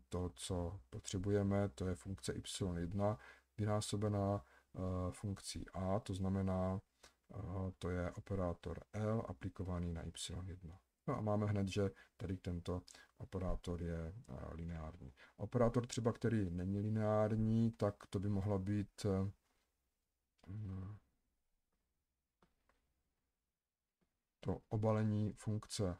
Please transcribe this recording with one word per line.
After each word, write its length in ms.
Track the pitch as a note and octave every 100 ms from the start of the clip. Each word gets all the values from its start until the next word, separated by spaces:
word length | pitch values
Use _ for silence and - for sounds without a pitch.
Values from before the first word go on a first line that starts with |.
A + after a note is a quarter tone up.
| -
to, 220 | F2 F2+ -
co 440 | - F2+ E2+ G2 -
potřebujeme, 800 | G#2 - G2+ G2 G2+ G2 G2+ G2+
to 180 | - F#2
je 80 | F2+
funkce 380 | - F#2+ -
y 460 | - - - F#2+ E2+
jedna 380 | F2 G2 G2+ G#2+ - - _ -
vynásobená, 880 | G#2 G#2+ - G#2 G#2 G#2 G2 G2+ - - _ -
eh, 40 | F#2 F#2 F2+
funkcí 540 | - G2+ F#2+ - - -
a, 260 | - F#2 G2
to 140 | -
znamená, 680 | F#2 F#2+ F#2+ F#2+ F#2 F#2 F#2+ - _ - _ -
eh, 400 | - E2 F#2+ F#2+ F#2
to 120 | F2+
je 220 | F2+ F2+
operátor 720 | - - G2 F2+ E2+ - - -
L 300 | G#2 G#2+ A2+ -
aplikovaný 680 | - G2 - F#2 F2+ F2
na 80 | E2
y 440 | E2 - - E2+ F#2
jedna. 340 | F2+ D#2+ F2 _ _ -
No 100 | B2
a 40 |
máme 240 | G#2+ G#2 G#2
hned, 220 | G#2 G2
že 240 | G2 G2 - - -
tady 200 | F2+ F#2+
tento 440 | - F2 E2+ F2+ - - - -
operátor 680 | - F#2 F2+ F2 - F2
je, 300 | E2+ E2 E2 G#2+ -
eh, 260 | C2 D2+
lineární. 600 | D#2+ E2+ E2 D#2+ E2+ C2 - - -
Operátor 500 | G#2 B2+ A#2 B2 A#2+
třeba, 260 | - A2+
který 360 | A2 A#2 A2 F#2+
není 300 | F2 F2+ G2+
lineární, 920 | G#2 A2 G#2+ G#2+ G#2+ A2 A2 A2+ A2+
tak 360 | A2+ G2+ - -
to 120 | G2+
by 100 | G2
mohla 280 | G2+ G2 G2+
být, 480 | F#2+ G#2 G2 - G#2
eh, 260 | F#2+ G2 - _ _ _ _ _ _ _ _ _ _ -
mm, 500 | G#2 G#2 F#2+ F#2+ G#2 _ _ _ _ _ _ _ _ _ _ _ _ _ _ _ _ _ _ _ _ _ _ _ _ _ _ _ _ _ _ _ _ _ _
to 220 | - F#2 -
obalení 640 | A2 A2 G#2+ G#2+ G#2 G#2
funkce 640 | - - G#2+ - - G2